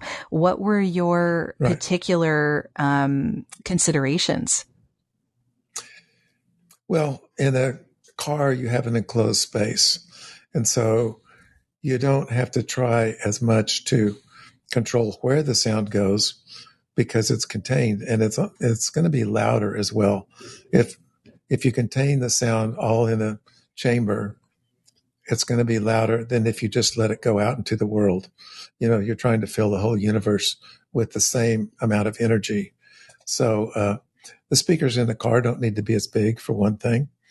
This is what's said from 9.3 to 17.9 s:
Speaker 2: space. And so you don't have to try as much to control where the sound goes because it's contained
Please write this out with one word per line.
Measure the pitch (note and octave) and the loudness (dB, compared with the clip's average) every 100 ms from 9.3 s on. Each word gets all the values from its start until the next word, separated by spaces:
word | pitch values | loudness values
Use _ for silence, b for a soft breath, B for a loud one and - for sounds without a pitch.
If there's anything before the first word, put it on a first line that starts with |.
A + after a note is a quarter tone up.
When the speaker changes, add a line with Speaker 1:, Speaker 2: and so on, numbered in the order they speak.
| G#2+ | 0
Speaker 2:
space. | - A2 G#2+ - - - - B B B B | -2 -2 -2 0 0 0 -6 B B B B
And | D#3+ A#2 | -4 0
so | - A2+ A2 A#2 G#2+ b b b b b _ | 2 2 2 0 -4 b b b b b _
you | D3 B2+ | -4 0
don't | C#3 C3+ C#3 | 2 2 0
have | A#2+ B2 | -2 0
to | - | -2
try | G#2+ - B2+ A#2 A2+ A2 G#2 | -2 -2 2 2 2 -2 -4
as | G2+ | -2
much | A2+ A2 G#2+ - - | 2 2 2 -2 0
to | B2 G#2+ G2+ _ B B B - | 2 2 0 _ B B B -6
control | - A2+ B2 A2+ G2 | -4 0 0 -2 -2
where | B2+ C#3+ | 0 0
the | D3 A2+ | 2 0
sound | A#2+ G#2+ G#2 | 0 0 0
goes | G#2+ G2 G2+ - - B B B B B - | 0 2 2 0 -6 B B B B B -2
because | C3 A#2 G#2+ | 0 0 0
it's | A2+ - | -2 -4
contained | A2 - B2+ A#2 | -8 -4 0 0